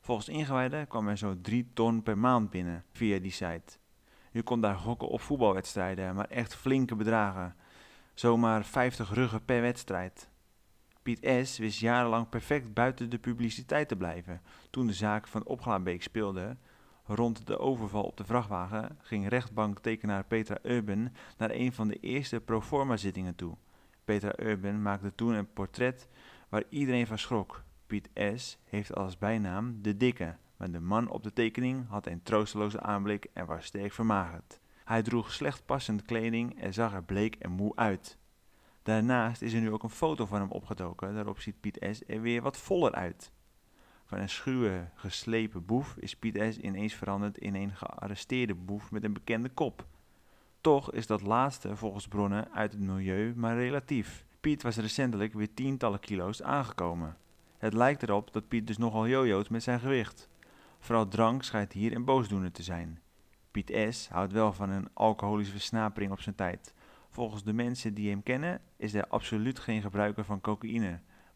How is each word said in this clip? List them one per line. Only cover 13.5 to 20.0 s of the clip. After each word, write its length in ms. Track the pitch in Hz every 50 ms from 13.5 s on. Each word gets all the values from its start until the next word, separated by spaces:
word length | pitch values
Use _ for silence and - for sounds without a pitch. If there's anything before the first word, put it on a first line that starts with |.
| 110 - 123 - 143 147 151 -
te 80 | -
blijven. 460 | 95 90 87 82 87 87 90 90 90 - - - - - -
Toen 160 | - 131 127
de 60 | 117 101
zaak 340 | 87 107 107 104 107 107
van 180 | - - 110 104
Opglabeek 580 | - - 123 - 120 110 95 90 92 87 87 -
speelde 540 | - - 113 107 101 95 92 90 104 127 127 - - - - - - - - _
rond 420 | - 107 104 117 120 113 107 110
de 120 | - - -
overval 440 | - 135 135 120 110 101 101 107 101
op 140 | - -
de 80 | - 101
vrachtwagen, 760 | 98 113 123 117 101 104 90 90 92 104 110 110 - 156 -
ging 280 | - - - 107 98 98
rechtbanktekenaar 960 | 113 127 123 - - 110 107 104 101 - - 117 110 110